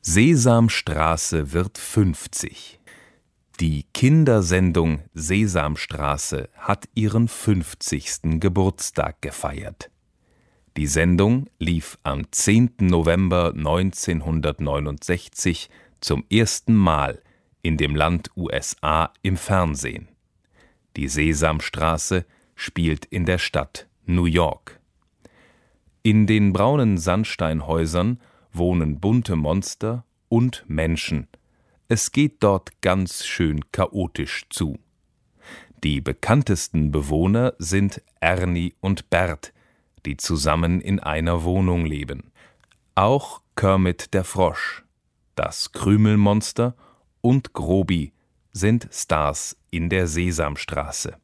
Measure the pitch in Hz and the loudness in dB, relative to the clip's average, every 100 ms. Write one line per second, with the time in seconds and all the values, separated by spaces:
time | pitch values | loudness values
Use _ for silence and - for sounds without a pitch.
0 | - 85 135 156 123 117 113 - - 76 | 2 4 6 6 6 6 4 2 -4 0
1 | 80 80 - 82 71 82 95 - - - | 0 0 -2 -2 0 -2 -2 -6 -2 2
2 | 95 78 - - - - - - - - | 2 0 -8 -8 -10 -12 -20 -20 -20 -20
3 | - _ _ _ _ - 82 73 - - | -20 _ _ _ _ -4 -2 -2 -6 2
4 | 127 160 143 110 85 92 90 85 82 76 | 4 6 6 4 4 4 4 4 2 0
5 | - 82 78 98 107 87 73 78 - 73 | -6 -10 -2 0 2 0 -2 -4 -8 -6
6 | 71 73 - 71 64 - - 104 - 117 | -4 -4 -4 -6 -8 -8 -4 -4 -4 -2
7 | 107 110 117 - - 95 82 - - 73 | 0 2 0 0 0 0 0 -8 -6 -6
8 | - - 80 80 95 90 95 - - - | -6 -6 -2 0 0 2 0 -2 -6 -4
9 | 73 - 71 - 71 71 - - - _ | -4 -6 -10 -8 -8 -8 -12 -14 -20 _
10 | _ _ _ _ _ _ _ - 73 76 | _ _ _ _ _ _ _ -6 -2 2
11 | 85 90 101 123 139 _ 82 82 - - | 4 4 4 2 -2 _ -2 -2 -4 -10
12 | - 69 - - - 110 120 - 95 87 | -6 -6 -6 -2 4 4 4 2 2 4
13 | 80 87 92 90 85 - 76 85 95 - | 4 2 2 2 0 -2 -2 0 -2 -4
14 | - 82 73 80 76 71 73 71 73 71 | -4 -4 -2 -2 -2 -4 -4 -2 -4 -8
15 | - 90 - - 92 85 - _ _ _ | -4 -4 -4 -4 -2 -2 -8 _ _ _
16 | - 71 - 107 110 - - 110 90 76 | -4 -4 0 2 2 -2 2 4 4 2
17 | 67 - _ _ _ _ 85 76 73 73 | -2 -6 _ _ _ _ -2 0 0 2
18 | 78 87 - - 87 69 - - 76 78 | 2 0 -4 -8 -6 -4 -6 -6 0 0
19 | 82 _ 95 92 - 95 85 69 67 - | 0 _ -4 -4 0 0 0 -2 -6 -10
20 | - _ _ _ _ _ _ _ _ - | -16 _ _ _ _ _ _ _ _ -8
21 | 69 73 78 73 78 78 - - 80 82 | -4 0 0 2 0 0 -6 -4 -2 -2
22 | - 92 - _ _ - - - 82 76 | -2 -4 -4 _ _ -14 -8 0 0 0
23 | - 92 87 90 - 76 67 - - _ | -4 -4 0 0 -2 -4 -6 -14 -20 _
24 | - 87 87 82 80 - - - _ _ | -2 0 2 2 0 -2 -18 -20 _ _
25 | _ _ - _ _ _ _ _ _ _ | _ _ -20 _ _ _ _ _ _ _
26 | 110 107 104 107 101 95 110 147 113 92 | 2 4 4 4 4 4 2 4 2 2
27 | 87 95 110 - 80 80 71 80 82 87 | 0 0 -2 -2 -2 -2 -2 0 0 0
28 | 101 123 _ _ _ 82 87 87 78 71 | 0 -4 _ _ _ -2 0 2 0 0
29 | 98 123 113 85 73 92 98 - 110 120 | 0 0 0 -2 0 -2 -4 -6 -6 -6
30 | - _ _ 117 123 - - 76 82 82 | -10 _ _ 0 0 -4 -6 -2 -2 -2
31 | - 76 - _ _ _ _ _ _ 113 | -4 -6 -8 _ _ _ _ _ _ -2
32 | - 143 147 _ 104 95 - _ 92 95 | 0 0 0 _ 2 2 -4 _ 0 0
33 | 92 - - - 82 76 - - 92 104 | -2 -6 -8 -2 0 0 -6 -4 -2 -2
34 | 85 - 71 - - - 80 65 _ _ | -6 -6 -8 -10 -10 -6 -6 -6 _ _
35 | _ _ _ _ - - - _ 76 69 | _ _ _ _ -20 -20 -20 _ -2 -2
36 | 65 - - 127 135 90 - 82 76 73 | -4 -6 2 2 4 -2 0 0 0 0
37 | 71 78 90 113 123 - 82 95 101 - | 0 0 2 2 0 -2 -2 0 0 -4
38 | _ _ 82 90 90 87 87 _ 95 95 | _ _ 0 0 0 -2 -4 _ -4 -4
39 | - 85 90 76 - _ _ _ _ _ | -2 0 0 -4 -14 _ _ _ _ _
40 | 73 69 - 82 73 82 85 90 - 101 | -10 -8 -4 0 0 2 2 0 0 -2
41 | 73 78 82 87 85 95 92 87 80 73 | -2 -2 -2 -2 0 0 0 0 -2 -4
42 | 67 69 - _ _ _ _ _ _ - | -8 -12 -14 _ _ _ _ _ _ 2
43 | 101 139 - - _ - 98 95 90 85 | 2 2 -2 -18 _ 0 2 4 2 -2
44 | - 95 90 98 87 - - - _ _ | -4 -4 -2 0 0 0 -8 -10 _ _
45 | _ _ _ - - - - - 95 104 | _ _ _ -6 -6 -6 -10 -4 2 4
46 | 107 104 101 104 - - 120 - _ _ | 6 4 4 2 -2 -4 -4 -4 _ _
47 | _ _ 120 135 - - 78 95 90 87 | _ _ 0 0 -2 -8 0 0 2 -2
48 | 69 _ _ _ _ 95 101 117 - - | -2 _ _ _ _ -2 2 2 -2 -12
49 | - 78 73 73 - - _ 87 85 92 | -2 0 0 -2 -10 -14 _ -4 -2 0
50 | 87 80 87 82 73 73 - 71 76 - | 0 0 -2 -2 -4 -6 -6 -6 -6 -8
51 | - - | -10 -12